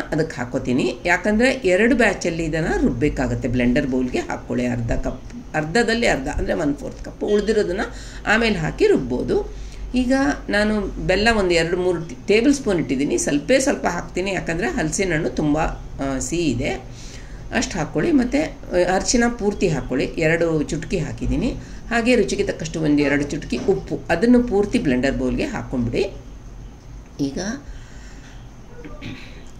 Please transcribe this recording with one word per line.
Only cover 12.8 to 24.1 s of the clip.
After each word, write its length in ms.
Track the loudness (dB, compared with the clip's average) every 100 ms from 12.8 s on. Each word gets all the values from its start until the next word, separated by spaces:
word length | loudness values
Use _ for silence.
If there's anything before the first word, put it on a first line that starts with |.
| 0 0 0 0
ಸ್ವಲ್ಪ 340 | 0 0 4 4
ಸ್ವಲ್ಪ 280 | 4 0 0
ಹಾಕ್ತೀನಿ, 440 | -2 -4 -4 -2
ಯಾಕಂದರೆ 360 | -2 -2 -2 -2
ಹಲಸಿನ 460 | 0 -2 0 0
ಹಣ್ಣು 160 | 0 -2
ತುಂಬ, 280 | 0 2 2
ಆ, 600 | 0 -4 -8 -6 -4 -2
ಸಿಹಿ 320 | -2 0 0
ಇದೆ. 180 | 0 -2 -4 -8 -14 -12 -12 -12 -12 -4
ಅಷ್ಟು 240 | -2 -2 -2
ಹಾಕ್ಕೊಳ್ಳಿ. 340 | -2 0 2
ಮತ್ತು, 320 | 4 2 0
ಆ, 520 | -2 -6 -2 0 2 2
ಅರಿಶಿನ 280 | 2 2 2 2
ಪೂರ್ತಿ 280 | -2 2 0
ಹಾಕ್ಕೊಳ್ಳಿ, 380 | 0 -2 -2 -2
ಎರಡು 580 | 0 2 4 2 2
ಚುಟುಕಿ 340 | 0 -4 -2 -2
ಹಾಕಿದ್ದೀನಿ. 540 | -2 -4 -2 0 0 -2 -8 -12 -2
ಹಾಗೆ 260 | 0 4 4
ರುಚಿಗೆ 280 | 4 0
ತಕ್ಕಷ್ಟು 380 | -2 -2 -4 -2
ಒಂದು 200 | 2 4
ಎರಡು 220 | 4 2
ಚುಟುಕಿ 340 | 0 -4 -4 -2
ಉಪ್ಪು, 420 | 0 0 0 -6
ಅದನ್ನು 340 | 0